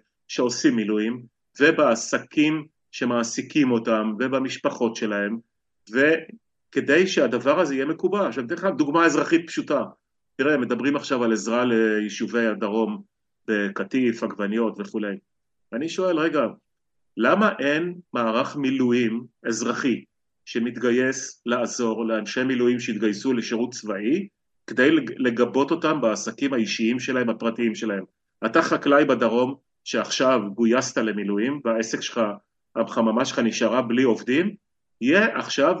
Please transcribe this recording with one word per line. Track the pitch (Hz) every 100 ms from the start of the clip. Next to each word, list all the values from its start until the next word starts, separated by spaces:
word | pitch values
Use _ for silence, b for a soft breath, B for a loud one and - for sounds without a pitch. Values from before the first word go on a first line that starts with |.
| _ _ -
שעושים | - 127 123 156 120
מילואים, | 104 107 107 123 127 _ _ -
ובעסקים | 143 160 143 113 - 135 - - 151 156 151 _ _
שמעסיקים | - 123 120 117 - - 156 131
אותם, | 117 113 110 110 104
ובמשפחות | 127 131 131 - 143 143 117 113
שלהם, | 110 101 101 117 - _ _ _ -
וכדי | 113 143 - - - _ _ _ 139 120 151 185
שהדבר | - 131 117 123 156
הזה | 160
יהיה | 135 139
מקובע. | 160 185 202 180
עכשיו, | 117
אני | 120
אתן |
לך | 170 196 131
דוגמה | 143 165
אזרחית | 165 147 143 165 165
פשוטה. | - - 143 104 - _ _ _ -
תראה, | 135 147
מדברים | 120 117 127 143
עכשיו | - 131
על | 120
עזרה | 107 98 117
ליישובי | 127 113 110 107 107 98 107 117 113
הדרום, | 101 107 107 107 104 - _ _ _ -
בקטיף, | 107 101 101 98 131 123 113
עגבניות | 110 - 101 110 113 98
וכולי. | 101 110 107 98 _ _ _ _ _
אני | 113 160
שואל, | 165 185 165
רגע, | 165 151 113 - _ _ _ _ _ -
למה | 117 180 214 -
אין | 139 151 175 175 -
מערך | 127 113 113 - 143
מילואים | 135 131 123 120 117 113 131 _ 123
אזרחי | 113 120 117 139 - - _ _ _
שמתגייס | - 123 117 117 123 123 131 131 - - 117
לעזור | 123 120 - 117 110 110
לאנשי | 110 104 -
מילואים | 131 123 123 123
שהתגייסו | 123 104 110 101 135
לשירות | 123 110 113 120
צבאי, | - 107 98 104 175 196 _ _ _ -
כדי | 113 135
לג-, | 160 - -
לגבות | 127 117 120 123 139
אותם | 165 156 156
בעסקים | 117 104 - - 139
האישיים | 131 104 - 113 127
שלהם, | 127 127 117
הפרטיים | 110 113 113 117
שלהם? | 107 113 98 92 _ _ - 113
אתה | -
חקלאי | - 151 190 147
בדרום, | 151 123 117 117 127 139 _ _
שעכשיו | - 120 101 - 131 127 101
גויסת | 101 113 123 131 -
למילואים, | 110 101 98 101 120 147
והעסק | 113 113 110 -
שלך, | - - 107 101 _ _ _ 117
החממה | 113 - 113 110
שלך | 131 -
נשארה | 117 - 113 120
בלי | 120 120
עובדים, | 131 104 - 135 202 - _ _ _ -
יהיה | 120 180 226 220
עכשיו | 117 - 147 175